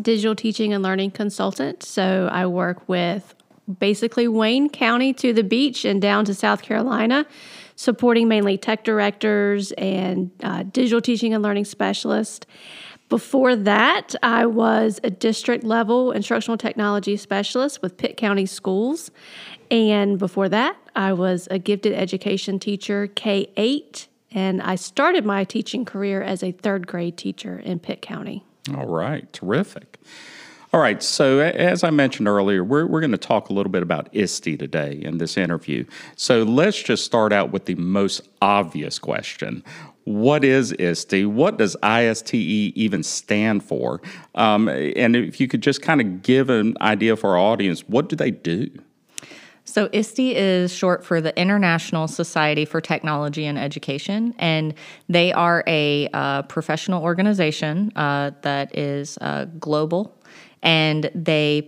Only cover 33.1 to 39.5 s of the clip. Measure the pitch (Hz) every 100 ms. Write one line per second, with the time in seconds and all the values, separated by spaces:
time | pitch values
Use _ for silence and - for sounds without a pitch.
33.1 | 95 - 110 - 98 98 92 87 80 -
34.1 | 107 92 - 87 71 71 78 73 71 71
35.1 | 82 82 - 87 82 - 64 - - -
36.1 | - - 120 113 123 113 - - 110 -
37.1 | 120 107 101 73 98 - 85 87 98 98
38.1 | - - - 98 101 85 76 - - -
39.1 | 55 - - 52